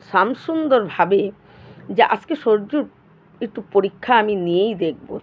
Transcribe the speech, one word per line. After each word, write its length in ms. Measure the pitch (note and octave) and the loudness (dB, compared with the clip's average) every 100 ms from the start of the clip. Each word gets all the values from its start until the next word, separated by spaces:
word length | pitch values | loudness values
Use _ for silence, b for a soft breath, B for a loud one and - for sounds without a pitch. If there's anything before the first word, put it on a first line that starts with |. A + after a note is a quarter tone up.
| - | -4
শ্যামসুন্দর 720 | F#3+ G3 - - D#4+ D#4 B3+ | 0 0 -2 -6 -4 2 0
ভাবে 460 | F#3+ - F3 G3 G3+ - B B B B B | 0 0 2 2 0 -8 B B B B B
যে 120 | G3+ | 0
আজকে 340 | - G#3+ - D#4+ | 0 0 -4 -4
সূর্যর 480 | A#3 G#3+ G3+ D4 G#3+ _ _ _ _ - | 0 0 0 -4 -4 _ _ _ _ -10
একটু 220 | A#3 - G#3 | -10 -10 -2
পরীক্ষা 460 | G3+ F#3+ - - A#3 | 0 0 -4 2 2
আমি 180 | G#3+ G3 | 2 0
নিয়েই 380 | F3 F3 G#3+ | 0 0 0
দেখব 440 | F#3+ E3 C3+ - - | 0 -4 -6 -10 -12